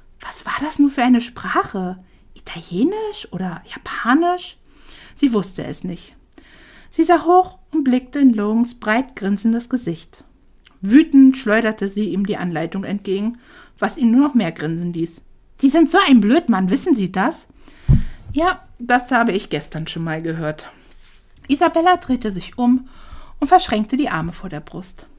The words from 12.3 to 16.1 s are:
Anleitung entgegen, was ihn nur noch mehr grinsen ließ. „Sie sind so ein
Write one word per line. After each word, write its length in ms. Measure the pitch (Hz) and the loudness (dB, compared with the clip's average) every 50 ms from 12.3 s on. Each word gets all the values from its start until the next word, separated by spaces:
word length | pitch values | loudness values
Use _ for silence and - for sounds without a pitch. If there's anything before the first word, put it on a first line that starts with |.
| 196 - | -4 -4
Anleitung 460 | 180 180 170 151 165 170 - 196 196 | -4 -4 -4 -4 -4 -6 -6 -8 -6
entgegen, 540 | 117 190 208 - 208 185 196 208 226 240 - - - - - - - _ _ | -6 -6 -6 -4 -4 -4 -2 -2 -4 -6 -8 -12 -20 -20 -20 -20 -20 _ _
was 200 | - 226 - 339 | -6 -6 -2 0
ihn 140 | 262 226 | 0 2
nur 160 | 226 254 285 294 | 4 4 4 4
noch 60 | 277 | 2
mehr 200 | 240 202 165 165 | 0 0 0 -2
grinsen 400 | - 151 156 165 170 175 175 170 | -6 -6 -6 -4 -4 -6 -6 -6
ließ. 280 | 165 165 165 - - - - - - _ _ _ - | -6 -6 -6 -8 -12 -20 -20 -20 -20 _ _ _ -2
„Sie 120 | - 277 | 0 2
sind 220 | 269 339 330 - | 4 4 4 4
so 60 | - 381 392 | 4 4 4
ein 140 | 339 | 6